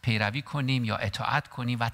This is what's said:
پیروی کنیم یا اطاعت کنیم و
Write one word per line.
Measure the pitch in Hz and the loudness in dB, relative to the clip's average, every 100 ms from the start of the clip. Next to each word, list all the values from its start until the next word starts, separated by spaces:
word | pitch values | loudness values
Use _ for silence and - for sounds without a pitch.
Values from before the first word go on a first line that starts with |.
پیروی | - 107 104 131 | 0 2 2 0
کنیم | - 143 131 131 113 | -4 -2 2 2 2
یا | 107 | 0
اطاعت | 107 - - 143 - | -2 -2 0 0 -2
کنیم | - 120 120 | -6 -4 0
و | 117 | -2